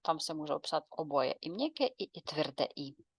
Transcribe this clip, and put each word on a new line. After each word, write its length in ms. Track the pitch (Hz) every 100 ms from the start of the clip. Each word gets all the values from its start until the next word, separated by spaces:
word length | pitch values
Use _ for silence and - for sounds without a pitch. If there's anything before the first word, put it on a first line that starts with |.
там 180 | - 160
се 140 | -
може 200 | 160 151
описати 320 | 147 - 156 -
обоє, 460 | - 160 143 131 -
і 100 | -
м'яке 400 | 185 294 - 285 -
І, 60 |
і 160 | 196 180
тверде 480 | - 151 151 - 147 -
І. 200 | 139 143 -